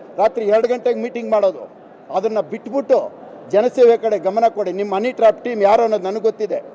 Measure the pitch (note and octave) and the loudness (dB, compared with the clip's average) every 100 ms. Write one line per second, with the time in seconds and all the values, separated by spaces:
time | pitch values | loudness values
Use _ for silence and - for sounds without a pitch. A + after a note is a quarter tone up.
0 | - - G#3+ A#3 G#3 G#3+ A3+ B3 B3 A3+ | -10 0 0 0 0 2 2 -2 -2 -2
1 | A#3 A#3+ A3+ G#3+ G3 C#3+ G2 - - - | -6 -8 -2 0 0 -2 -12 -20 -20 -20
2 | - E3+ G#3+ G#3 D3+ - A3+ C4+ - B3 | -8 -4 -4 -4 -6 -8 -6 -4 0 0
3 | A2+ - - - - G3 B3 C4 A#3+ A#3 | 0 -12 -20 -20 -2 0 2 4 4 4
4 | A3 G3+ F#3 G#3+ A3+ G#3+ F#3 F#3 G3+ F#3+ | 2 -2 -2 0 0 0 -4 -4 -4 -2
5 | A#3+ B3 A3 G#3+ A#3+ A3+ G3 A3+ A#3 G#3 | -2 2 2 2 -2 0 4 4 2 0
6 | F#3 G#3+ A3 G#3+ G#3 - - | -4 -2 -2 -2 -4 -6 -10